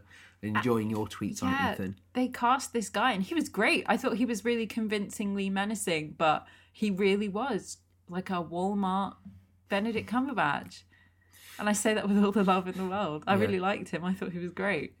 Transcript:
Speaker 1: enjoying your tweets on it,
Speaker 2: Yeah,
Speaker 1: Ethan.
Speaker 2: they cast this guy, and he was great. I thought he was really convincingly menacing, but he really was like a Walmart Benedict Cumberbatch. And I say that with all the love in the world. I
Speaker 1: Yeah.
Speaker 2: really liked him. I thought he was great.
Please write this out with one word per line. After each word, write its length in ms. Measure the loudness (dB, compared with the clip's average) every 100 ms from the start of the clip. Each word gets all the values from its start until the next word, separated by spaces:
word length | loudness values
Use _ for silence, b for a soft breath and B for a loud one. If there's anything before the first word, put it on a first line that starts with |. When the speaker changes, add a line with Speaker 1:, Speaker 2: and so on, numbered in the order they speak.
| B B B B
Speaker 1:
enjoying 480 | -2 2 4 2 2
your 160 | -2 -4
tweets 340 | -4 -6 -2
on 60 | 0
it, 60 | 2
Speaker 2:
Yeah, 160 | 0
Speaker 1:
Ethan. 260 | -2 -4 -6 _
Speaker 2:
they 140 | -2 -2
cast 440 | 0 2 2 0
this 180 | -4 -2
guy, 240 | 0 2
and 100 | 2
he 100 | 0
was 160 | 0 -2
great. 360 | 0 2 2 2
I 100 | 0
thought 200 | 0 0
he 80 | 0
was 200 | 0 0
really 220 | 0 -2
convincingly 840 | -4 -2 -2 -4 -6 -4 -2 -2
menacing, 600 | -2 -2 -4 -2 -2 -4 0
but 300 | 2 2 -2 B B
he 200 | -4 -2
really 360 | 2 2 2 0
was 480 | -2 -2 -4 -4 -14 _ _ -10
like 220 | -8 -4
a 60 | -4
Walmart 720 | -4 -2 0 0 0 0 -2 -6 -18 -20 -20 _ _
Benedict 400 | -2 0 -2 -2
Cumberbatch. 720 | -2 0 0 0 0 -6 -16 -20 B B B B B B -4
And 100 | 0
I 60 |
say 200 | 2 2 2
that 120 | 4
with 160 | 6
all 80 | 6
the 120 | 6 4
love 220 | 4 0
in 80 | -4
the 80 | -4
world. 380 | -2 -2 -2 2
I 60 | 2
Speaker 1:
Yeah. 60 |
Speaker 2:
really 180 | 4 2
liked 300 | 0 -2 -4
him. 160 | -4 -2
I 80 |
thought 180 | -2 -4
he 80 | -6
was 120 | -8
great. 420 | -4 -2 -2 -4 -6